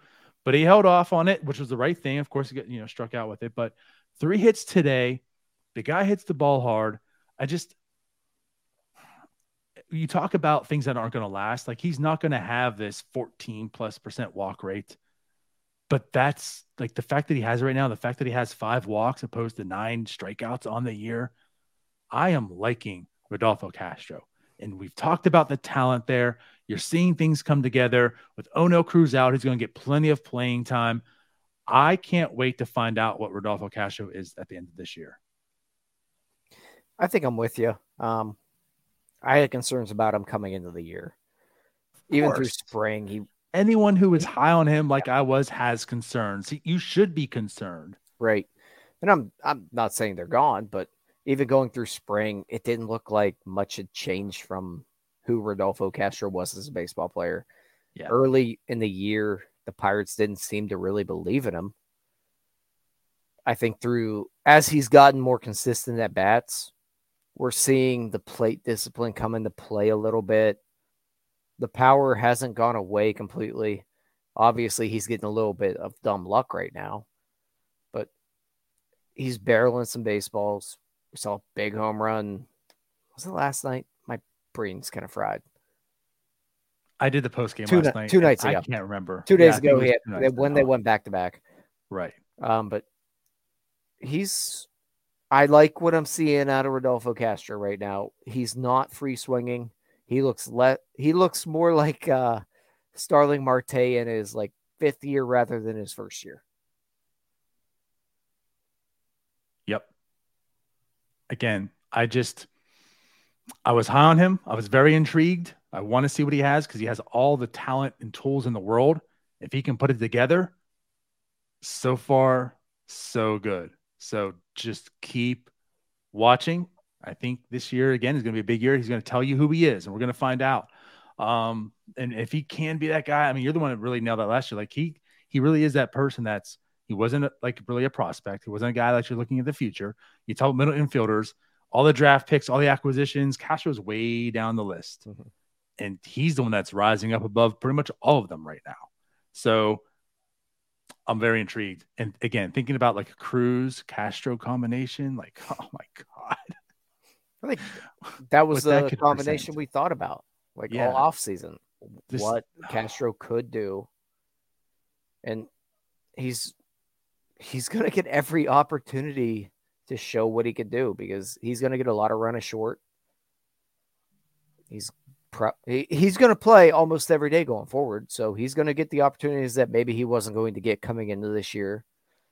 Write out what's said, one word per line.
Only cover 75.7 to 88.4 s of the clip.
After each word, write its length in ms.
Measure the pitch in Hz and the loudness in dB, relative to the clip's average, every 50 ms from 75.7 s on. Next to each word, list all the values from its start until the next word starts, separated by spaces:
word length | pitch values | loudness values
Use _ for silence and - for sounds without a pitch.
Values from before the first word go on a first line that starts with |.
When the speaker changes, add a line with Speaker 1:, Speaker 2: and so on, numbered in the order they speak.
| 90 | -2
Speaker 2:
of 180 | - - 101 113 _ _ | -4 -10 -12 -14 _ _
dumb 240 | - 101 98 90 | -2 -2 -2 -2
luck 280 | 90 101 120 127 - - | 0 0 0 0 0 -6
right 180 | 90 90 87 - | -8 -8 -8 -10
now, 320 | 95 95 101 - 107 107 _ _ _ _ _ _ _ _ _ _ _ _ _ _ _ _ _ - | -12 -12 -10 -12 -12 -14 _ _ _ _ _ _ _ _ _ _ _ _ _ _ _ _ _ -10
but 160 | 113 110 - _ _ _ _ _ _ _ _ _ _ _ _ _ _ _ _ _ _ _ _ _ | -10 -10 -10 _ _ _ _ _ _ _ _ _ _ _ _ _ _ _ _ _ _ _ _ _
he's 240 | - 131 131 123 113 | -8 -6 -6 -6 -6
barreling 480 | 98 - 117 110 120 127 117 123 120 | 0 2 4 6 6 4 2 0 -4
some 180 | - - 123 113 | -6 -8 -6 -4
baseballs. 720 | 110 104 104 95 - - 107 104 104 104 101 - - - _ _ _ _ _ _ _ _ | -2 -2 -2 -4 -4 -6 -4 -2 -2 -4 -4 -8 -14 -20 _ _ _ _ _ _ _ _
We 40 | |
saw 200 | - - 104 101 | -12 -8 -8 -8
a 60 | 101 _ _ _ | -8 _ _ _
big 200 | - 104 107 104 | -6 -6 -6 -4
home 260 | 110 107 110 107 107 | -4 -4 -4 -2 -2
run. 460 | 107 110 110 110 104 104 101 98 - _ _ _ _ _ _ _ _ _ _ _ _ _ _ | -2 -2 -2 -2 -4 -6 -10 -12 -14 _ _ _ _ _ _ _ _ _ _ _ _ _ _
Was 100 | - 139 | -18 -16
it 40 | 180 | -10
last 340 | 190 170 139 139 135 - - | -6 -4 -4 -4 -4 -6 -6
night? 220 | 139 127 131 - _ _ _ _ | -6 -8 -8 -10 _ _ _ _
My 140 | - 117 - _ _ _ _ _ _ _ | -12 -12 -12 _ _ _ _ _ _ _
brain's 380 | - 113 98 92 98 98 - | -8 -8 -8 -8 -10 -14 -12
kinda 180 | - 101 101 95 | -12 -12 -14 -10
fried. 340 | - - - - 50 - _ _ _ _ _ _ _ _ _ _ _ _ _ _ _ _ _ _ _ _ _ _ _ _ _ _ _ _ _ _ _ _ | -8 -6 -4 -4 -4 -8 _ _ _ _ _ _ _ _ _ _ _ _ _ _ _ _ _ _ _ _ _ _ _ _ _ _ _ _ _ _ _ _
Speaker 1:
I 80 | 135 135 | -2 0
did 160 | 131 143 123 | 0 0 -2
the 60 | 123 | -2
post 260 | - - 120 107 - | -4 -4 -6 -6 -6
game 100 | - - | -8 0
Speaker 2:
Two 100 | 208 185 | 4 4
Speaker 1:
last 180 | 180 156 143 - | 4 4 4 0
Speaker 2:
ni-, 60 | 107 | -2
Speaker 1:
night, 100 | 107 107 | -4 4
Speaker 2:
two 80 | 180 190 | 4 6
Speaker 1:
and 60 | 170 | 8
Speaker 2:
nights 200 | 151 127 - | 8 6 4